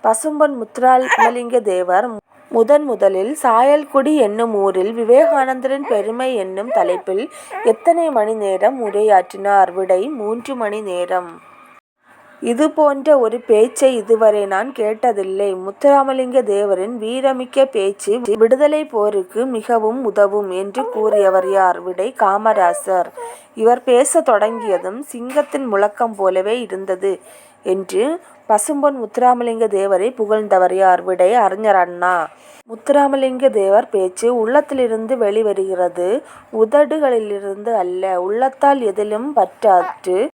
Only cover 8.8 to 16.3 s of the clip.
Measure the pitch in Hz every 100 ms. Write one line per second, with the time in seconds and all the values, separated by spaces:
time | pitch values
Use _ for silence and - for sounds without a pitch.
8.8 | 220 202 214 196 180 196 196 202 190 180
9.8 | 190 185 240 285 208 233 233 254 214 208
10.8 | 208 180 180 185 175 165 - - - _
11.8 | _ _ _ _ _ - - 240 302 311
12.8 | 294 277 269 285 220 240 - 214 240 262
13.8 | 269 247 202 226 220 208 202 196 247 262
14.8 | 214 220 247 202 190 190 202 185 190 202
15.8 | 285 277 269 262 254